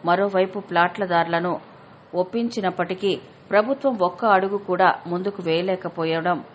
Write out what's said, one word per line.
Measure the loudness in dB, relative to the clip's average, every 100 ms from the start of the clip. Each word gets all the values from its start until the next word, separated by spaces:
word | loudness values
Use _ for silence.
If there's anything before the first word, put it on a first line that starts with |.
| 2
మరోవైపు | 2 2 2 0 -4 -2
ప్లాట్లదారులను | 2 2 0 0 0 2 0 -2 -4 -8 -20 -20 -20 -8 -4
ఒప్పించినప్పటికీ | -2 -2 -2 -2 -4 -2 -4 -2 -2 -2 -6 -20 0
ప్రభుత్వం | 2 2 0 0 2 0
ఒక్క | 0 4 4
అడుగు | 4 -4 -2
కూడా | 4 4 2 -4
ముందుకు | -4 -4 -4 -2
వేయలేకపోవడం | 0 0 -4 -6 -4 -2 0 0 -2 -4